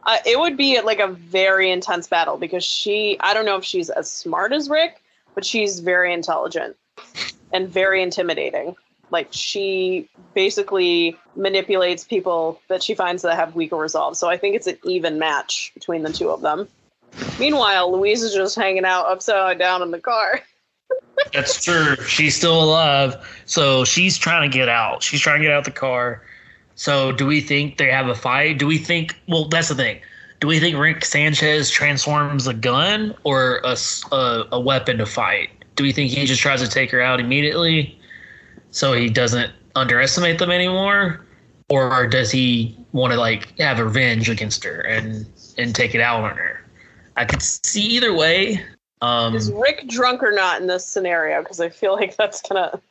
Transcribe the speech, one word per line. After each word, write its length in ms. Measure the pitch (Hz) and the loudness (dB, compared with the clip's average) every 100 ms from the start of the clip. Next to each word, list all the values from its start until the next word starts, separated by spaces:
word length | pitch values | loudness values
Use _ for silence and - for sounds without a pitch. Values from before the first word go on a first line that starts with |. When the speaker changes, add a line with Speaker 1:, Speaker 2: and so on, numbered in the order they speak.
Speaker 1:
Uh, 120 | - 226 | 0 0
it 160 | - 247 | 2 2
would 160 | 339 277 | 2 2
be, 240 | 277 247 | 2 2
like, 180 | 214 208 | 2 0
a 100 | 196 | 0
very 600 | 180 170 185 190 190 185 | -4 -2 2 4 4 2
intense 360 | 180 180 175 170 | 0 -2 -6 0
battle 300 | 170 165 147 | 0 0 -4
because 260 | 165 180 | -4 -4
she, 540 | 170 - 208 208 214 - | -4 -4 -2 -2 -2 -2
I 140 | 190 | 0
don't 100 | 208 | 0
know 120 | 214 196 | 0 -2
if 80 | |
she's 260 | 190 185 165 | -4 -4 -4
as 200 | - - | -6 -6
smart 440 | - 175 165 202 | -10 -6 -4 -2
as 160 | 294 277 | -2 -2
Rick, 320 | 302 330 - _ _ _ | 0 0 -4 _ _ _
but 100 | - | -10
she's 360 | 196 226 202 185 | -4 -2 -2 -4
very 340 | 170 180 180 | -2 0 0
intelligent 640 | 170 170 160 - 165 - - _ - - - - - _ | -2 -2 -4 -4 -6 -8 -12 _ -20 -18 -12 -12 -14 _
and 160 | 185 185 | -4 -2
very 340 | 180 190 190 | 0 2 2
intimidating. 760 | 180 175 175 160 139 - 151 180 _ _ _ | 0 -2 -2 -2 -4 -4 -8 -12 _ _ _
Like, 180 | 147 147 | -4 -4
she 760 | - - 202 196 190 185 185 - _ - | -8 -6 -4 -2 -2 -2 -2 -6 _ -6
basically 840 | - 190 220 202 196 180 175 170 165 _ - | 0 0 0 -2 0 2 2 0 -4 _ -4
manipulates 640 | 196 190 185 190 180 175 | -2 0 0 0 0 -2
people 600 | - 208 185 170 160 165 _ | -4 -4 -2 -2 -2 -6 _
that 140 | 185 | -4
she 120 | - | -4
finds 260 | 220 180 180 | -2 -2 -2
that 120 | 175 165 | -2 -2
have 180 | 165 | -2
weaker 220 | 165 160 165 | -4 -4 -4
resolve. 400 | 156 156 143 165 | -2 -2 -4 -2
So 140 | 175 | -2
I 80 | 175 | -2
think 180 | 202 196 | -2 -2
it's 100 | 185 | -4
an 120 | - | -6
even 340 | 180 180 165 156 | -4 -2 -2 -2
match 520 | 160 143 - - - | -2 -2 -4 -8 -8
between 280 | - - 170 | -12 -6 -4
the 80 | 156 | -4
two 160 | 156 170 | -4 -2
of 100 | - | -2
them. 260 | 151 156 208 _ _ _ _ - - - | -2 -4 -6 _ _ _ _ -12 -10 -2
Meanwhile, 520 | 269 294 214 196 180 | 0 2 2 2 2
Louise 300 | 185 202 226 | 2 2 2
is 100 | 226 | 0
just 220 | 202 190 | 0 -2
hanging 300 | 226 196 190 | 0 0 0
out 220 | 185 185 175 | 2 2 0
upside 520 | 185 - 202 190 175 | -2 0 2 2 2
down 240 | 180 180 | 0 0
in 80 | 175 | -2
the 80 | 170 | -6
car. 420 | 247 226 196 226 - _ _ _ _ | -2 0 0 -2 -6 _ _ _ _
<laughs> 440 | 523 _ - 571 | -8 _ -4 -2
Speaker 2:
That's 280 | 143 135 - | -2 -2 -2
true. 320 | - 170 151 - - | 0 2 2 0 -2
She's 300 | - 156 - | 2 2 4
still 260 | 170 165 | 4 4
alive. 540 | 156 160 156 139 135 131 - - - | 4 4 4 4 2 -2 -14 -20 -4
So 380 | - 143 131 | 0 4 4
she's 320 | 123 - 185 - | 4 2 2 2
trying 320 | 165 165 143 | 0 2 2
to 80 | 131 | 2
get 120 | 127 | 2
out. 340 | 117 107 - | 2 0 -2
She's 180 | - 147 | -4 0
trying 200 | 156 147 | 2 4
to 20 | 151 | 4
get 40 | |
out 120 | 147 | 2
the 80 | 135 | 0
car. 500 | - 135 123 123 113 - - - - _ - | -4 -2 -2 -2 -6 -14 -20 -20 -20 _ -8
So 320 | - 143 135 | 0 2 2
do 140 | 127 139 | 0 2
we 160 | 151 | 2
think 340 | 143 143 147 - | 2 -2 -2 0
they 140 | 139 | 2
have 180 | 131 127 | 2 0
a 60 | |
fight? 420 | 110 127 131 151 147 | -2 0 2 2 2
Do 80 | 143 | 0
we 120 | 160 | 0
think, 360 | 160 170 160 - - | 0 -2 -2 -8 -2
well, 160 | 165 | -2
that's 240 | 151 165 160 | 2 0 0
the 60 | |
thing. 260 | 139 120 104 - - - - | 0 -2 -4 -14 -20 -20 -4
Do 60 | 147 | 2
we 120 | 160 | 2
think 200 | 170 147 | 2 4
Rick 260 | 151 156 | 2 2
Sanchez 640 | - 147 151 147 151 151 135 | -2 2 2 2 2 2 2
transforms 760 | - 147 139 - 147 147 143 127 | 2 2 0 0 0 0 0 -2
a 80 | |
gun 600 | 113 123 127 175 214 214 214 | -2 0 2 2 0 -2 -4
or 360 | 151 135 127 123 | 0 2 2 0
a 80 | 127 | -2
s-, 300 | 120 - - - | -2 -4 -6 -2
a, 340 | 135 127 117 - | 0 2 0 -2
a 80 | 123 | -2
weapon 380 | 123 131 127 117 | 0 0 0 -2
to 80 | |
fight? 460 | 104 - 101 101 - - - - | -2 -2 0 0 -4 -12 -10 -2
Do 80 | |
we 80 | 139 | 0
think 180 | 135 135 | 2 0
he 140 | 135 | 0
just 160 | 139 131 | 0 2
tries 220 | 143 135 | 2 0
to 60 | 123 | 0
take 200 | 135 127 | 0 0
her 120 | 127 | 2
out 180 | 123 127 | 2 2
immediately 800 | 120 139 147 170 165 160 139 - - - - - - - _ | 0 2 2 2 2 2 0 -6 -20 -20 -20 -20 -20 -20 _
so 240 | - 139 | -2 0
he 160 | 120 120 | 2 2
doesn't 420 | 113 120 120 120 - _ 135 | 2 2 0 -2 -6 _ -2
underestimate 600 | 127 123 135 - 175 165 | 2 2 2 2 0 2
them 120 | 180 | 2
anymore? 720 | 180 180 185 196 202 190 160 - - _ _ _ | 2 2 0 2 2 0 -4 -12 -20 _ _ _
Or 380 | 139 127 131 120 | 2 4 2 2
does 240 | 131 113 | 2 2
he 440 | 131 127 120 113 - - | 2 2 2 0 -6 -6
wanna, 240 | 127 127 120 | 0 2 2
like, 420 | 113 110 - - | 2 0 -6 -2
have 200 | 156 117 | 0 0
revenge 520 | 110 107 127 113 113 | 0 2 2 2 0
against 340 | 110 107 - | -2 -4 -4
her 160 | - 76 | -6 -6
and, 460 | - 113 110 107 110 - - - | -4 -4 -4 -8 -10 -16 -14 -6
and 160 | 120 | -4
take 200 | 110 117 | 0 0
it 60 | 113 | 2
out 220 | 117 117 | 0 0
on 100 | 110 - | -2 -4
her? 260 | - - - _ - - - | -6 -8 -16 _ -20 -20 -10
I 120 | - 117 | -4 -2
could 160 | - | -2
see 400 | - - - 208 | -2 -4 -4 -2
either 320 | 208 233 240 | 0 2 2
way. 500 | 175 156 175 202 202 - - _ _ | 2 4 4 2 -2 -6 -20 _ _
Um, 320 | 120 120 117 | 0 0 0
Speaker 1:
Is 180 | 113 107 | 0 -2
Rick 340 | 202 262 294 262 | 2 0 0 -6
drunk 340 | 233 247 247 | 0 0 2
or 100 | 240 | 0
not 300 | 208 185 156 | 2 2 0
in 40 | 180 | -2
this 200 | 180 - | -4 -4
scenario? 560 | 208 185 170 156 151 | -4 0 0 0 -2
'Cause 180 | 156 - | -4 -6
I 80 | 170 | -6
feel 240 | - 202 | -2 0
like 220 | 196 196 - | 0 -2 0
that's 240 | 214 - | -2 -2
gonna 400 | - 196 170 - _ | -4 -2 -2 -6 _